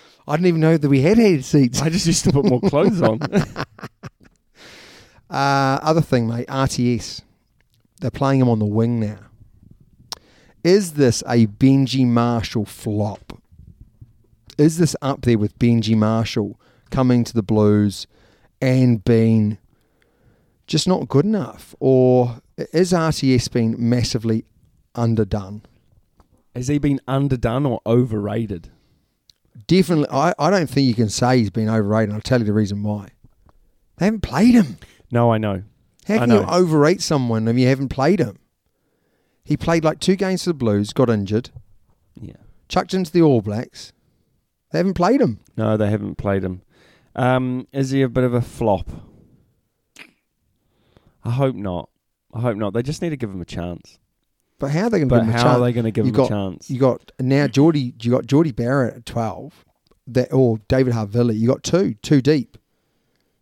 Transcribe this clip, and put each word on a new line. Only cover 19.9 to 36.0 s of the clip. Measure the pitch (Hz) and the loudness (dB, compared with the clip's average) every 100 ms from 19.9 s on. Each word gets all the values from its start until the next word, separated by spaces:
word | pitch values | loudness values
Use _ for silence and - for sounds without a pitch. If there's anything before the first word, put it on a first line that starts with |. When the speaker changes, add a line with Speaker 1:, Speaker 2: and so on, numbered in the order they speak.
| _ _ _ _ _ _ _ - | _ _ _ _ _ _ _ -6
Speaker 1:
just | 156 180 | -4 0
not | 185 131 | -2 0
good | 135 | 0
enough? | 196 214 131 - - - | 0 -2 -6 -12 -20 -4
Or | 135 131 127 127 120 117 _ - | 2 4 4 4 2 -4 _ -14
is | - 160 180 | -4 -2 0
R | 175 160 | 0 0
T | - 135 | -2 0
S | 127 - | 0 0
being | 123 113 113 | -2 -2 -2
massively | 117 123 117 123 113 113 - _ _ _ _ | -2 0 -2 -4 -2 -4 -6 _ _ _ _
underdone? | - 117 113 101 107 95 104 - _ _ _ _ _ _ _ _ | -4 -2 0 -2 -4 -8 -16 -20 _ _ _ _ _ _ _ _
Speaker 2:
Has | 123 127 | -10 -4
he | 147 | -2
been | 143 139 - | 0 -2 -2
underdone | 135 139 127 113 123 143 | -2 0 0 -2 -2 -2
or | 120 | -2
overrated? | - 120 127 110 101 110 107 90 - _ _ _ _ _ _ _ _ - - | 0 2 2 -2 -4 -4 -6 -8 -14 _ _ _ _ _ _ _ _ -10 0
Speaker 1:
Definitely. | 180 175 160 143 | 2 4 0 0
I, | 135 165 - | 0 0 0
I | 151 | 0
don't | 196 143 | 0 0
think | 139 135 | 0 0
you | |
can | 113 110 | 0 -2
say | - 123 127 | 0 2 2
he's | 104 | 0
been | 113 110 | -2 -2
overrated. | 110 101 110 107 | 0 0 0 0
I'll | 104 | -4
tell | - 127 | -2 0
you | 107 | 2
the | |
reason | 107 98 101 | 0 0 -2
why. | 104 104 101 _ - _ _ _ _ _ _ - | -6 -6 -10 _ -20 _ _ _ _ _ _ -4
They | |
haven't | 190 220 | -2 -2
played | - 131 233 | -4 2 6
him. | 240 147 - - _ - | 6 4 -4 -20 _ -4
Speaker 2:
No, | 120 120 | 2 2
I | 110 | 2
know. | 107 95 104 _ _ _ | -2 -4 -8 _ _ _